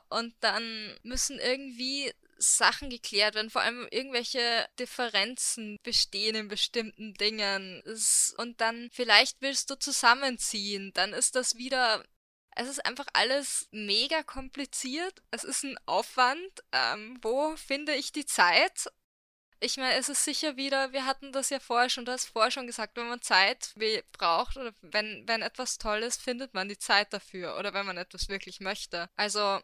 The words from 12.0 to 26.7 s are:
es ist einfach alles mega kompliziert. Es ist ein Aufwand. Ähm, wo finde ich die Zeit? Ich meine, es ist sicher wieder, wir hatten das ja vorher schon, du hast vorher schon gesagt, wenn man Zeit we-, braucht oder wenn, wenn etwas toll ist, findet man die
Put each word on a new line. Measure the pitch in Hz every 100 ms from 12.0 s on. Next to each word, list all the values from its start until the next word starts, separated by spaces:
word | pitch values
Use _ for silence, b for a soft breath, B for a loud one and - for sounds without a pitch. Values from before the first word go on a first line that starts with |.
| - _ _ _ _ -
es | 247
ist | 269 -
einfach | 254 277
alles | - 220 277 269 - -
mega | 208 208 208 214 320
kompliziert. | 302 269 262 - 277 - 262 285 359 - _
Es | 233
ist | - 269
ein | 277 254 -
Aufwand. | 285 - - 247 302 381 - -
Ähm, | 262 254 208 214 254
wo | 220 254 302 320
finde | - 277 302 285
ich | -
die | 302 277
Zeit? | - 180 175 359 - - - _ _ _ _ _ -
Ich | 180 -
meine, | 262
es | 247 254
ist | 277 -
sicher | 285 311 262
wieder, | 269 269 269
wir | 269 262
hatten | 269 277
das | 269 254
ja | 277
vorher | - 240 247
schon, | 240
du | 240
hast | 254 -
vorher | 233 254
schon | 269 247
gesagt, | 233 214 -
wenn | 240
man | 240
Zeit | - 190 196 262 - -
we-, | 220 214 -
braucht | - 175 165 247 277
oder | 247 -
wenn, | 165 208 214 190 190
wenn | 226
etwas | 214 - 254 -
toll | 226 208
ist, | 240 -
findet | - 247 262
man | 190
die | 196